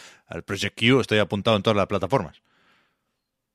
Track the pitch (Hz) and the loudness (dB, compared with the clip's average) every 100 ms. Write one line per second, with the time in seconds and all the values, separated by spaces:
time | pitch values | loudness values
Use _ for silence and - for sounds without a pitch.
0 | - - _ 101 - 98 98 - 113 131 | -20 -20 _ -14 -10 -6 -6 -2 2 2
1 | 104 107 101 104 104 107 104 101 92 101 | 2 0 0 -2 0 2 2 2 0 -2
2 | 90 135 92 - _ _ _ _ _ _ | -2 -2 -4 -12 _ _ _ _ _ _
3 | _ _ _ _ _ | _ _ _ _ _